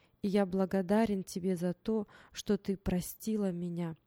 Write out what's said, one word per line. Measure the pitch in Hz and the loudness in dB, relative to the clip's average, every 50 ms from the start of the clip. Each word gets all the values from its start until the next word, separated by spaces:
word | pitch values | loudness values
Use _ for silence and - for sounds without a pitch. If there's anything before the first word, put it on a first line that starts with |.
| _ _ _ _ | _ _ _ _
и | - 208 | -2 2
я | 185 208 202 | 2 2 2
благодарен | 185 180 190 190 170 - 196 185 170 208 214 226 220 208 190 185 | 4 2 2 2 2 2 0 2 4 4 4 4 4 2 -2 -4
Тебе | - - 196 170 190 185 | -6 -6 -2 0 0 0
за | 165 175 180 175 | 0 0 -2 -2
то, | - - - 220 220 202 - - - - - - | -2 -2 -2 -2 -2 -2 -4 -10 -20 -20 -18 -16
что | - - - 208 190 | -8 -2 0 0 0
Ты | - - 196 | 0 -2 -4
простила | 185 - - 185 180 170 - - - - 220 214 214 208 196 | -2 -2 -2 -2 0 -2 -4 -8 -8 -4 -2 -2 0 0 -2
меня. | 175 175 175 175 170 170 175 165 160 - _ | -2 -2 -4 -4 -4 -4 -4 -4 -6 -10 _